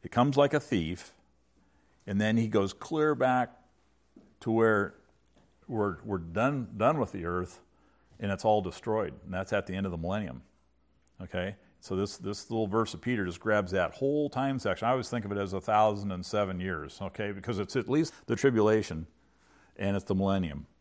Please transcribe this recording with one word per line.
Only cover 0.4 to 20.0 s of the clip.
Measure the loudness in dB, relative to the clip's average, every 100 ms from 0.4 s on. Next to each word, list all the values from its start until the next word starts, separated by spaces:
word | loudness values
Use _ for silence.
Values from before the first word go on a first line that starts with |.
| 4
a | 4
thief, | 0 0 0 -6 -10 _ _ _ _ _ _ _ _ _ -4
and | 2
then | 4 4
he | 4
goes | 2 0
clear | -4 -6 0 2
back | 2 2 2 0 -6 _ _ _ _ _ -20 -20 _
to | 0
where | 4 6 6 2 -6 _ _ _ _ _ _ -8
we're, | -2 0 -2
we're | -4 -6
done, | -2 0 2 0 -6 2
done | 2 2
with | -2
the | -4 -4
earth, | -2 -4 -10 _ _ _ _ _ -8
and | -4
it's | 0 2
all | 2
destroyed, | 0 -8 -4 -2 -2 -8
and | -8
that's | -8 -2
at | -2 -2
the |
end | -4
of | -4
the | -4
millennium. | -4 -4 -6 -12 -18 _ _ _ _ _ _ -18
Okay? | -8 -6 -6 -8 _ _
So | -4
this, | -2 -2 -4
this | -8 -8 -4
little | -2 0
verse | 0 0
of | -4
Peter | -2 -2 -2
just | -2
grabs | 2 2 2
that | 0 0
whole | 0 -2 0 -2
time | -2 -2 0
section. | -2 0 0
I |
always | 0 -2
think | -4 -4
of |
it | -4
as | -2
a | -4
thousand | 2 4 4 2 -4
and | -4
seven | -2 0 0 -2
years, | -4 -4 -6 -10
okay, | -10 -6 -6
because | -6 -4 -4
it's | -2 -2
at | 0
least | 0 0 -6 -4
the |
tribulation, | 2 4 6 6 4 2 -6 -8 _ _ _ _ _ _ -4
and | -2
it's | -2